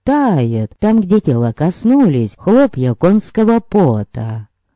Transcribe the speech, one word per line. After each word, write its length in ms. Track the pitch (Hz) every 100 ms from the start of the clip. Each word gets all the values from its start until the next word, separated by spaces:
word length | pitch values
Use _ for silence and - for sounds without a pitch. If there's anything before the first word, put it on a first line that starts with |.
тает, 720 | - 294 262 160 117 113 107 -
там, 200 | 208 226
где 220 | 180 208
тело 320 | - 120 117 -
коснулись 800 | 165 - 226 277 220 131 110 -
хлопья 560 | 180 240 277 127 127
конского 680 | 117 175 208 - - 220 233
пота. 880 | - 208 151 107 101 120 113 113 104 _ _